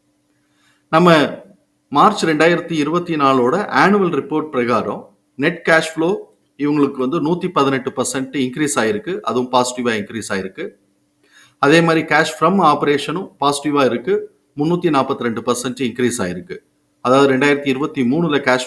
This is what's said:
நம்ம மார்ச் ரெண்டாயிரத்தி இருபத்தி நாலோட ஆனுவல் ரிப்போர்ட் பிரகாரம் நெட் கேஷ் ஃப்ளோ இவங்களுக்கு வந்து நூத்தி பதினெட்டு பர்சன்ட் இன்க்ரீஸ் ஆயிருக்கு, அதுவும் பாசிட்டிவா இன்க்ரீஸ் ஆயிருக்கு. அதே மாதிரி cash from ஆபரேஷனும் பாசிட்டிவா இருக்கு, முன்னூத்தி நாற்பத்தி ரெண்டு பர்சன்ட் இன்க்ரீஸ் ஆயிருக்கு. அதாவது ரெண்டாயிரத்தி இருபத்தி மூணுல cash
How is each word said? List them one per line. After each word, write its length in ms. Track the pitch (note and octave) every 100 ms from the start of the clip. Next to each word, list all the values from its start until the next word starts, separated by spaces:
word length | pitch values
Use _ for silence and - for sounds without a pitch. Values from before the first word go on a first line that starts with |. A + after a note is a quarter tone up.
| _ _ _ _ _ _ _ _ _
நம்ம 200 | D#3+ F3 D#3+ B2 - - _ _ _ _
மார்ச் 360 | C#3+ F#3 G#3 E3+
ரெண்டாயிரத்தி 460 | D#3 D#3+ E3+ -
இருபத்தி 440 | E3 C#3+ E3+ F3 D#3+
நாலோட 400 | C#3 C3+ A#2+ E3 G#3
ஆனுவல் 480 | B2 E3 G#3 F#3 C#3+
ரிப்போர்ட் 280 | C#3 D#3 D#3
பிரகாரம் 540 | B2+ A#2 A#2 G2+ D3 - _ _ -
நெட் 260 | C#3+ E3+ -
கேஷ் 220 | D#3+ D#3+
ஃப்ளோ 160 | - E3 G#3+ - _ _ -
இவங்களுக்கு 400 | C#3+ D3 C#3 B2
வந்து 240 | B2+ E3
நூத்தி 260 | C#3+ F3 F3+
பதினெட்டு 380 | E3 C#3 C3+ B2+
பர்சன்ட் 460 | - A#2+ C#3 C3 C#3+ B2+
இன்க்ரீஸ் 300 | B2+ D3+ -
ஆயிருக்கு, 440 | A2 G2+ D#3+ F#3+
அதுவும் 320 | - A#2 B2
பாசிட்டிவா 420 | B2+ B2 - A#2+ A2
இன்க்ரீஸ் 300 | G2 A2+ G2+
ஆயிருக்கு. 320 | G2 F#2+ - G3 - _ _ _ _ _ _ _ _
அதே 220 | C#3 D#3+
மாதிரி 240 | E3+ D#3+ D3+
cash 260 | D3+ D#3+ -
from 160 | D#3+ G3
ஆபரேஷனும் 680 | E3 C#3+ D3+ C#3+ - D#3 G3 -
பாசிட்டிவா 460 | C#3 C#3+ D#3 C#3+ B2+
இருக்கு, 280 | A#2 C3 C#3 - _ _ -
முன்னூத்தி 320 | D3+ F3 F3 C#3+
நாற்பத்தி 260 | B2 C#3
ரெண்டு 200 | A#2+ A2
பர்சன்ட் 380 | A#2 A#2+ C3 B2
இன்க்ரீஸ் 360 | B2+ G#2+ B2 A2
ஆயிருக்கு. 380 | F#2 F2 F2 - - _ _ _
அதாவது 260 | B2 C3 C#3
ரெண்டாயிரத்தி 340 | C3 C#3+ C#3+ C#3
இருபத்தி 340 | C3 D3 C#3+
மூணுல 340 | A#2+ C#3+ E3+ C#3+
cash 260 | C3 B2+